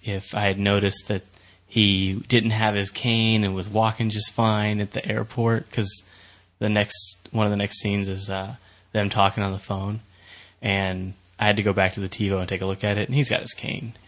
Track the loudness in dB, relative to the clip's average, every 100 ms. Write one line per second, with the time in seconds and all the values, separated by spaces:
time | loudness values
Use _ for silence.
0 | -8 -8 -6 0 0 2 2 4 2 -2
1 | -4 -6 -6 -20 -20 _ _ 4 4 4
2 | 0 -2 2 2 2 2 2 2 -2 -2
3 | 0 2 4 2 2 -2 -2 0 0 0
4 | -2 0 -4 2 2 2 0 0 -2 -4
5 | -4 -4 -4 0 0 0 -2 -4 -4 -6
6 | -14 -20 -20 -20 _ _ 0 2 2 -2
7 | -6 -10 -6 0 0 0 -2 -2 -2 -2
8 | -4 -6 -6 -6 -8 -14 -20 -20 _ -2
9 | 0 4 4 4 -2 -4 -4 -4 -4 -6
10 | -10 -20 -20 -20 -20 _ -2 0 0 -2
11 | -6 -10 _ 2 2 4 2 4 2 0
12 | -8 -2 0 0 -2 -4 -4 -2 -2 -2
13 | 0 0 2 0 -4 -8 -8 -8 -10 -14